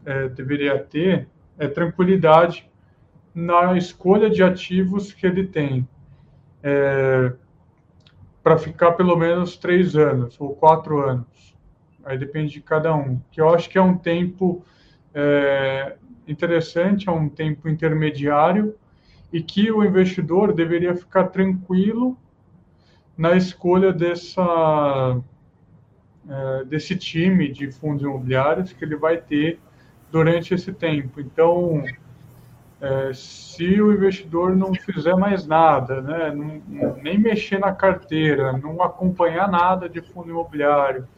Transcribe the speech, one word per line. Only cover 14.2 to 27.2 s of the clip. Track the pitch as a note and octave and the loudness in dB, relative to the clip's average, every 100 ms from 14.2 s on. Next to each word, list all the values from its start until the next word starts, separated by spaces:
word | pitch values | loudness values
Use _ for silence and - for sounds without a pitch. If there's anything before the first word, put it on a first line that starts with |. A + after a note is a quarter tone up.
| F3+ - F#3 - - _ _ _ _ | -2 -2 -2 -2 -10 _ _ _ _
é, | D3 D3 C#3+ C#3+ C#3 C3+ C3+ C#3 - - - - | -4 0 2 2 0 0 -4 -8 -12 -20 -20 -14
interessante, | D3 E3+ E3+ D#3+ E3+ F3+ G3+ F#3 | -6 0 0 -2 -2 0 0 0
é | |
um | E3 D3+ | -2 -2
tempo | - D#3 D#3 D#3+ | -4 -6 -4 -4
intermediário | D#3 D#3+ D#3 D#3 C#3 C#3+ D3 D#3 F#3+ G#3+ G#3+ _ _ _ _ - | -2 -2 0 -2 -2 0 2 2 2 -2 -6 _ _ _ _ -8
e | E3+ | -8
que | D#3+ - G#3+ | -6 0 0
o | A3 | 2
investidor | G#3 F#3+ F#3 - D#3 E3+ G#3 | 2 4 2 0 -2 0 2
deveria | D#3+ E3 E3+ F3+ | 0 0 0 0
ficar | F3 - F#3+ | -4 -2 0
tranquilo | F#3 F#3 F#3+ F#3 - F#3 G3 A3+ B3+ B3+ _ _ _ _ _ _ _ _ _ - | 0 0 -2 -2 -2 0 0 0 -4 -4 _ _ _ _ _ _ _ _ _ -4
na | E3 F3+ | 2 2
escolha | F#3 - F3 F#3 F#3+ | 2 -4 0 2 2
dessa, | F3+ E3+ E3+ - - F3+ E3 D#3+ D3+ D3 C#3 C3 B2 B2 _ _ _ _ _ _ _ _ _ - | 2 -2 -4 -8 -2 0 2 2 2 0 0 -2 -2 -6 _ _ _ _ _ _ _ _ _ -16
é, | C#3 C3+ C3 | -10 -6 -6
desse | C3 D3+ - - | -6 -8 -6 -8
time | - E3 | -6 -2